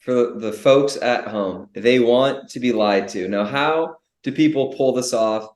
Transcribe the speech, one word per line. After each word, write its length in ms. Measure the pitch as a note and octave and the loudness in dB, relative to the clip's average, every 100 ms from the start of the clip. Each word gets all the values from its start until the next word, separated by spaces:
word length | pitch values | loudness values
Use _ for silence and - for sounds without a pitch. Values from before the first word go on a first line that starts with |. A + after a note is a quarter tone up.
for 140 | - | -2
the, 200 | B2+ A#2+ G#2+ | 0 0 -2
the 140 | A2 | -8
folks 440 | G#2 C#3+ C#3 C#3 - | -2 4 4 4 -2
at 320 | A#2+ A#2+ G#2+ | -2 -2 -2
home. 400 | G#2+ G2 F#2 G2+ | -4 -4 -6 -14
They 260 | - G#2+ B2+ | -2 2 4
want 480 | A#2 A#2+ C3+ C3 - | 4 4 2 -2 -10
to 100 | - | -6
be 120 | B2 | -2
lied 360 | A2 G#2 G2+ G2 | 0 2 2 -2
to. 200 | G#2 F#2 | -6 -4
Now, 160 | G2+ | -4
how 520 | G#2 C#3 D3 D#3+ E3 - _ _ | -2 -2 0 0 -4 -8 _ _
do 100 | - | -10
people 400 | C3 D#3 C3+ C3+ | 2 2 2 -2
pull 180 | - C3+ | 0 0
this 200 | B2 B2 | 0 -2
off? 360 | A#2+ A2 A2 A2 | 0 0 -2 -6